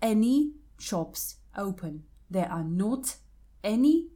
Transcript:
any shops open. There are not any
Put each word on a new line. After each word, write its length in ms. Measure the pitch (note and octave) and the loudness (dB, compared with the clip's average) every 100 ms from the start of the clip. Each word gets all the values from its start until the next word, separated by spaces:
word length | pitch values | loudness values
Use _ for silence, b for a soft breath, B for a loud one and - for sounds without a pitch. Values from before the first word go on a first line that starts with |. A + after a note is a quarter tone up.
any 520 | A3+ G#3+ A3+ C4+ D4+ D4+ - - | 0 2 4 4 2 -4 -18 -16
shops 600 | - F3+ D#3+ - - - - - | -6 -4 -4 -8 -10 -12 -16 -8
open. 480 | G3 F#3+ E3 D3+ - - - | -6 -6 -8 -10 -14 -20 -6
There 200 | F#3 F3 | -2 -2
are 140 | E3 | -2
not 540 | D#3+ F3 G#3 C4 C4+ - - - - - | -2 0 0 -2 -6 -10 -14 -20 -20 -8
any 480 | G3+ A3 C#4 E4 E4 | -2 4 6 4 2